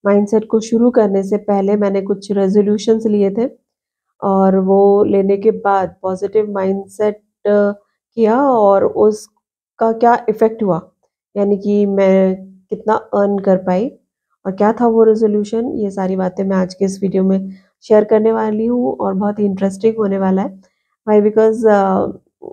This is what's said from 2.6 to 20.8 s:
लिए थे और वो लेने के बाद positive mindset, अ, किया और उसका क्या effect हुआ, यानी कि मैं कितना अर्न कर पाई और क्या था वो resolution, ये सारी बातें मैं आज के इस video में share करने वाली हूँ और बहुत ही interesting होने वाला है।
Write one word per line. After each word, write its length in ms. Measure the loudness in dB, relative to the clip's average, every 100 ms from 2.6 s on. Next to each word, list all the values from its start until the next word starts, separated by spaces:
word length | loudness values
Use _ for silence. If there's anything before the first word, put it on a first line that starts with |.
| -2 -2 0 -2 0
लिए 260 | 0 0
थे 180 | -2 -6 -8 _ _ _ _ _ _
और 360 | -2 2 2 2
वो 440 | 2 4 4 4
लेने 340 | 2 0 0 0
के 140 | 0
बाद 440 | 0 0 0 -2 -6
positive 500 | -8 -6 -4 -2 -2
mindset, 640 | -2 -2 -4 -6 -4 -4 -4 _ _ 0
अ, 240 | 2 0 -2 _ _ _ -2
किया 280 | 0 2
और 420 | 2 4 4 4 2
उसका 1080 | 2 0 0 -8 _ _ _ _ -4 -4
क्या 340 | 2 2 2 0
effect 340 | 0 -2 0
हुआ, 280 | -2 -2 -6 _ _ _ _ -4
यानी 200 | -2 -2
कि 280 | 0 0 0
मैं 600 | 2 4 4 2 -2 -10 -20 _
कितना 240 | -6 -2
अर्न 460 | -2 -2 -2 0 0
कर 180 | 0 0
पाई 340 | 0 -2 -4 -8 _ _ _ _ -10
और 60 |
क्या 220 | -2 0
था 140 | 2 2
वो 160 | 4
resolution, 600 | 4 4 2 0 -2 -4 -4
ये 260 | -4 -6
सारी 240 | -4 -4 -2
बातें 280 | -4 -4
मैं 140 | -2 -2
आज 160 | -2
के 120 | -2 -4
इस 160 | -2
video 220 | -4 0
में 260 | 0 0 -4 -12 _ _
share 220 | 2 2
करने 280 | 4 2 2
वाली 340 | 0 -2 -2 -2
हूँ 320 | -2 -2 -4
और 160 | -4
बहुत 260 | -2 -4 -2
ही 60 | -4
interesting 520 | -2 -4 -2 -2 -2
होने 200 | -2 -2
वाला 240 | 0 -2
है। 180 | -4 -10 _ _